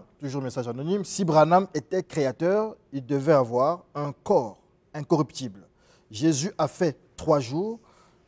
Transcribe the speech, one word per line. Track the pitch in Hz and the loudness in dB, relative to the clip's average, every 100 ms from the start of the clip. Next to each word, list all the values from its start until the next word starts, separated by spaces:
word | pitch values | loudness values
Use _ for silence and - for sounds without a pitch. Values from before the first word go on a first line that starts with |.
| - - | -14 -12
toujours | 143 139 | -8 -6
message | 131 131 120 | -6 -6 -6
anonyme, | 120 151 202 | -6 -4 -4
si | 175 - | -4 -4
Branham | 180 156 151 175 196 | 2 6 6 6 2
était | 151 - 185 | -6 -6 -6
créateur, | - 160 131 - 170 208 220 - _ | -4 -2 -2 0 0 0 -2 -8 _
il | 135 | -12
devait | 123 143 147 | -4 -2 4
avoir | 147 117 123 143 175 - | 4 4 2 0 -2 -6
un | 147 143 - | -8 -8 -6
corps | - 185 113 - _ _ _ | 2 2 2 -8 _ _ _
incorruptible. | 151 143 156 147 - 127 95 85 _ _ _ - | -10 0 0 0 -6 -12 -14 -20 _ _ _ -18
Jésus | 107 156 139 175 - | -2 0 0 -2 -2
a | 151 | -4
fait | - 175 - _ - | 0 -2 -4 _ -8
trois | 156 147 | 0 0
jours, | 117 151 214 226 _ _ _ _ | 0 -4 -6 -8 _ _ _ _